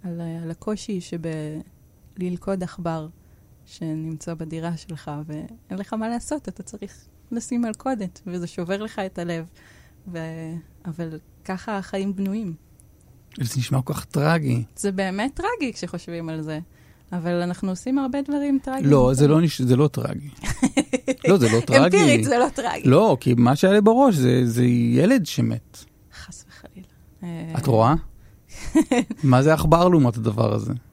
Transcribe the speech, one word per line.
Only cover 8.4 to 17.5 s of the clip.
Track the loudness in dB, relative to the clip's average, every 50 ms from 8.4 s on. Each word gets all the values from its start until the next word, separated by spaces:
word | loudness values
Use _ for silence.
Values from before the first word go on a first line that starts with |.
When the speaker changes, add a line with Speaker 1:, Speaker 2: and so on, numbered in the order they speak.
| -8
Speaker 1:
שובר | -8 -6 -8 -4 -4 -4 -4
לך | -6 -8 -8 -8
את | -8 -8 -8 -8
הלב, | -6 -6 -6 -6 -8 -12 -16 _ -20 -20 -20 -20 -20 -20 _ _ _ -14
ו-, | -12 -10 -10 -10 -10 -10 -10 -10 -12 -12 -14 -16 -20 -16 -12
אבל | -12 -8 -8 -8 -8 -10 -14 _ _ _ _ _
ככה | -10 -10 -8 -6 -6 -6 -6
החיים | -6 -6 -6 -4 -4 -4 -2
בנויים. | -2 -4 -4 -4 -4 -6 -6 -8 -10 _ _ -20 _ -20 _ _ _ _ _ -20 -20 _ _ -8 -6
Speaker 2:
זה | -6 -4 -2 -4
נשמע | -2 0 -2 -2
כל | -2 -2 -6
כך | -8 -8
טרגי. | -6 -4 0 2 2 2 0 0 -2 -2 -2 -2 -6 _
Speaker 1:
זה | -6 -6 -4
באמת | -2 -2 -4 -4 -4 -4 -4 -4 -6
טרגי | -4 -4 -4 -4 -2 -4 -6
כשחושבים | -6 -8 -10 -10 -10 -12 -10 -10 -10 -8 -8 -8
על | -8 -8
זה, | -6 -6 -8 -8 -10 _ _ _ -20 -20 _ _ _ _
אבל | -8 -4 -2 -2 -2 0
אנחנו | -2 -2